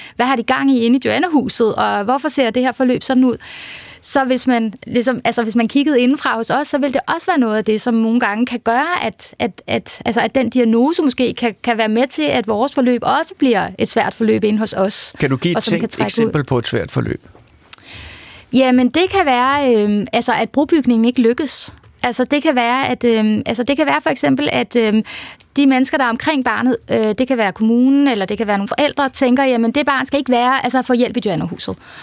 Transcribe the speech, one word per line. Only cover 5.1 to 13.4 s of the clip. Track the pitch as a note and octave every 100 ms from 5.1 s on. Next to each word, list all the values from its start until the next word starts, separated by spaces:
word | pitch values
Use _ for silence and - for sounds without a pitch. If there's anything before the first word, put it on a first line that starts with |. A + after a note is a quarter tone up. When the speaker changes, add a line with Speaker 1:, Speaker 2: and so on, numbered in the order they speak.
| A#3+ -
Speaker 1:
altså, | A#3+
hvis | A3+ A3+
man | A3+
kiggede | C#4 C#4+ C4+
indenfra | B3 D4+ C#4 A3+
hos | A3+
os, | C4 D4
så | C#4+
vil | C#4
det | C4 - E4
også | F4
være | E4+
noget | A#3 G#3+
af | A3
det, | G#3+
som | B3
nogle | A3+ A3+ A#3
gange | A3+ G#3 B3
kan | A#3+
gøre, | - A#3 D#4 F4+ A3+
at, | - - -
at, | A#3 - -
at, | - - - -
altså, | A3+
at | A3+ C4
den | A#3
diagnose | B3+ A#3 A3+ C4 E4+
måske | D4+ - B3
kan, | - A#3+ G3
kan | - A3
være | A3
med | A3 C4
til, | -
at | D4 C4 G#3+
vores | G#3+ C4+
forløb | D4 B3 A#3+
også | - C4+ D#4+
bliver | -